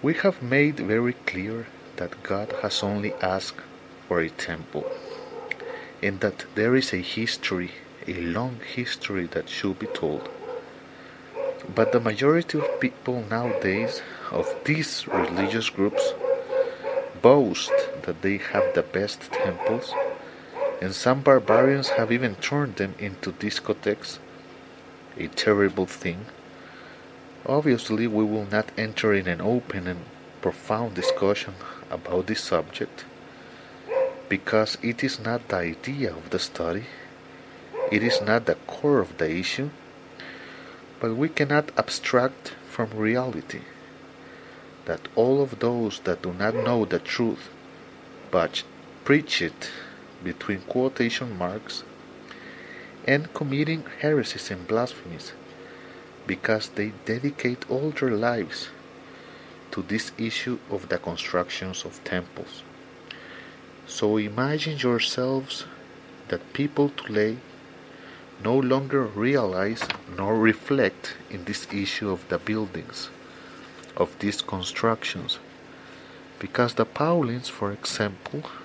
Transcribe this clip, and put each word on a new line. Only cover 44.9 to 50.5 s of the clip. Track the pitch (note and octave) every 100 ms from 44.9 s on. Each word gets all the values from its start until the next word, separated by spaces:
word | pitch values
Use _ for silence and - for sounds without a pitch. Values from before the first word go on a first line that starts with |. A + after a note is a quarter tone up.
| E2 -
all | - A#2+ C3+
of | C#3 A2
those | A#2+ A#2+ A2 G2+
that | - E2+
do | F2+
not | F2+ G#2
know | A2+ A2 A#2+
the | G2+ F2
truth, | - - A#2 - - - - - - - - - -
but | F2+ D#2+ - - - - -
preach | - D3 C#3+ -
it | E3+ - - - - - - -
between | F2+ - -